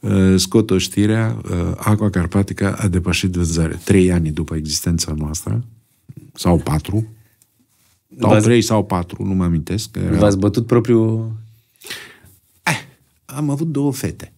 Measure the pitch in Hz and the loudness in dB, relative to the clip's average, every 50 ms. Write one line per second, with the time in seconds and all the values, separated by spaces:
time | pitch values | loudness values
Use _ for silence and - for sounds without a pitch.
0 | - 101 101 98 95 95 95 92 - - - 117 107 - 95 92 90 - - - | -2 0 2 4 4 6 4 4 2 2 2 2 2 2 0 -2 -2 -2 -2 0
1 | 104 107 110 113 113 113 113 107 87 - 92 90 90 87 87 - - 113 110 104 | 0 2 2 0 0 -2 -4 -6 -6 -6 -4 -2 -2 -2 -4 -4 0 0 0 2
2 | 107 101 90 92 85 85 - 98 101 - - - 98 98 95 - 110 101 87 92 | 2 0 0 0 -2 0 0 0 0 0 -2 -2 -2 -2 -2 0 -2 0 0 0
3 | 82 90 85 - - 95 90 87 87 80 82 82 82 80 - - - - 98 98 | 0 0 -2 0 0 -2 0 0 -2 0 0 0 0 0 -2 -6 0 4 4 6
4 | 90 92 87 87 82 78 76 78 82 73 80 78 76 78 73 - - 87 85 82 | 6 6 4 2 0 0 -2 -4 -6 -4 -4 -6 -4 -4 -6 -4 -2 -2 -2 -2
5 | - - 78 76 76 76 76 - - - 104 117 123 - - _ _ _ _ _ | -2 -4 -4 -6 -6 -6 -6 -8 -6 -4 -4 -4 -4 -8 -14 _ _ _ _ _
6 | _ _ - - - - _ - - - - 82 73 - 76 - - - - 107 | _ _ -20 -20 -20 -20 _ -4 0 2 2 2 2 0 -2 -2 -2 -2 -4 -4
7 | 110 110 - _ _ _ _ _ _ _ _ _ _ _ _ _ _ _ _ _ | -4 -4 -10 _ _ _ _ _ _ _ _ _ _ _ _ _ _ _ _ _
8 | _ _ - - 117 107 107 110 107 113 120 120 107 - 110 107 92 - 98 90 | _ _ -8 -2 2 4 4 4 4 4 4 4 4 2 0 0 0 0 -2 -4
9 | 87 87 - - 98 98 98 92 90 87 85 80 73 - 92 110 110 - - 92 | -4 -4 -8 -8 -4 -2 0 0 2 2 0 0 -2 -2 -4 -6 -6 -8 -8 -6
10 | 92 90 85 82 104 104 98 95 95 104 98 - 117 110 123 120 113 - 120 113 | -2 0 2 4 4 4 4 2 0 0 0 0 0 2 2 2 4 4 4 4
11 | 113 110 110 113 110 113 110 110 - - _ _ _ _ _ _ - - - - | 4 2 0 -2 -4 -6 -10 -12 -14 -20 _ _ _ _ _ _ -18 -16 -16 -16
12 | - - - _ _ - _ _ _ _ _ _ _ - 151 107 - - - _ | -16 -20 -20 _ _ -20 _ _ _ _ _ _ _ -4 -4 -4 -6 -14 -20 _
13 | _ _ _ _ _ _ 131 135 151 147 139 127 165 165 143 139 143 143 127 - | _ _ _ _ _ _ -8 -4 -2 -2 -2 -2 -4 -4 -2 -2 -2 -2 -2 -2
14 | - 92 - - - - _ | -6 -6 -8 -8 -14 -18 _